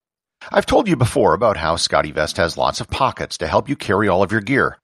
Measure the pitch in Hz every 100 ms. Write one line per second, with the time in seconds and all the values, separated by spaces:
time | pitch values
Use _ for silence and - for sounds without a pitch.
0 | _ _ _ _ - - - 269 220 143
1 | 123 139 95 82 113 90 80 85 - 76
2 | 76 71 76 - 85 71 65 - - -
3 | 131 - 76 - 80 101 - 143 - 95
4 | 104 90 95 110 101 135 76 -